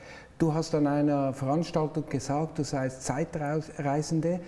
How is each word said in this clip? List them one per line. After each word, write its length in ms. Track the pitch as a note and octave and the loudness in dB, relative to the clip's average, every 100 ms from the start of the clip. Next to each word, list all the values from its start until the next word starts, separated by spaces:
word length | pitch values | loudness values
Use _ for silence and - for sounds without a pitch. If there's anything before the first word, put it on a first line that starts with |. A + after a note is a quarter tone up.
| - - - - | -18 -18 -10 0
Du 140 | E3 | 2
hast 220 | D3+ D#3+ D#3 | 2 2 2
an 120 | D3 | 4
einer 460 | C#3+ D3 C#3+ C3+ | 4 4 4 2
Veranstaltung 720 | B2+ C3+ D3+ E3 E3+ D#3 D#3+ C#3 | 0 0 0 2 0 0 -2 -2
gesagt, 480 | C#3 - C#3+ D#3+ D#3+ | -4 -2 -2 -2 -2
du 40 | |
seist 440 | C#3 C#3+ C3 - - | -2 0 -2 -4 -4
Zeitreisende 1300 | C3 E3 E3 C#3+ D#3 D3 - C#3+ C#3+ D3+ E3 D#3+ F3+ | -2 -2 -4 -2 -2 -4 -4 0 0 2 2 2 0